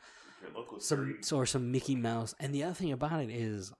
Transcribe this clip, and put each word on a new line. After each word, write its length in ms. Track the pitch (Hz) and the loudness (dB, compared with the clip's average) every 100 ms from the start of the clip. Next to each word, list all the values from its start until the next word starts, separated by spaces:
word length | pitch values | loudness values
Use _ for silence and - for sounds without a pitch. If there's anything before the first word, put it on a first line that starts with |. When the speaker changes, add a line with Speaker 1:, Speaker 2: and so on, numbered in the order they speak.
| - - - - | -14 -20 -20 -16
Speaker 1:
Your 100 | - - | -12 -10
local 240 | - - | -10 -6
Speaker 2:
some, 380 | - 139 135 - | 0 2 0 -2
Speaker 1:
Surrey. 180 | - 143 | 0 2
Speaker 2:
or 60 | 127 | 4
some 260 | 135 120 | 2 2
Mickey 240 | 131 - 127 | 2 2 2
Mouse? 400 | 117 117 110 - | 2 2 -2 -4
And 140 | 139 | -2
the 100 | 139 | 0
other 100 | 165 | -2
thing 180 | 175 180 | 0 0
about 300 | 123 147 165 | 0 0 0
it 80 | 117 | 0
is 440 | 117 110 104 95 - | 0 0 -2 -4 -10